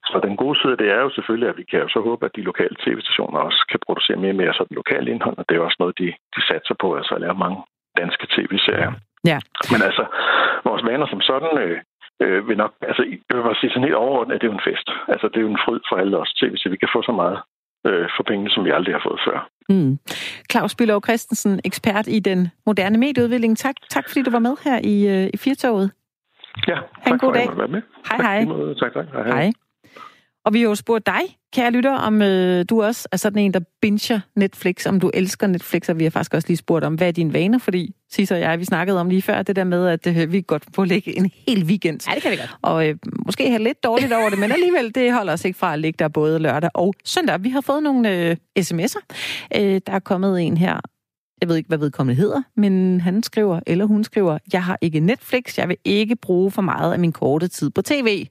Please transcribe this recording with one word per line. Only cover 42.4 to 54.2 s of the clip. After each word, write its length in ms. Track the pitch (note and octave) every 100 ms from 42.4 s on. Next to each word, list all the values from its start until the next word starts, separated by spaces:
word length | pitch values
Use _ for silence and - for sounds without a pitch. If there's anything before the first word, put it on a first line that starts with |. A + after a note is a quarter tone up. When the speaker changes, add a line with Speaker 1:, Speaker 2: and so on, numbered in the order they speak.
| - -
Speaker 2:
Og, 260 | - D#3+ D#3
øh, 80 | D3+ - - -
måske 240 | G3 C4+
have 120 | A#3
lidt 220 | A3 D4
dårligt 280 | A#3+ A#3 C4
over 180 | A3+ A3
det, 80 | G3
men 140 | G#3
alligevel, 420 | D4 F4+ F4 A#3
det 180 | C4 B3
holder 200 | B3 G3
os 120 | D#3
ikke 140 | F#3+ F#3
fra 140 | F#3
at 60 | D3+
ligge 180 | D#3 D#3+
der 100 | D#3
både 300 | D#3 D3+ D#3+
lørdag 320 | D#3 C3+ E3
og 200 | - F3+ G3
søndag. 400 | - F4+ D#4 E3
Vi 60 | G#3
har 100 | C4
fået 220 | - C#4+
nogle, 460 | D4+ C4 A3+ F#3 E3+
øh, 60 | E3 _ -
S 100 | F3+
M 60 | E3+
S'er. 200 | A3 G#4 - - - - - -
Øh, 240 | G3+ F#3+ F#3+
der 60 |
er 60 | G3
kommet 420 | - F#3 F#3+ F#3 D#3+
en 100 | D#3+
her. 240 | F3 D#2+ - _ _ _ _ _
Jeg 80 | F3+
ved 80 | E3
ikke, 120 | -
hvad 100 | D#3+
vedkommende 420 | D3 - C3+ B2
hedder, 220 | G3+ C#4 C4 -
men 440 | G#3 F#3+ F#3 F3+
han 220 | F3 F#3+
skriver, 380 | A#3 - G#3 E3+ -
eller 180 | E3+
hun 200 | G#3 G#3
skriver, 340 | G#3+ -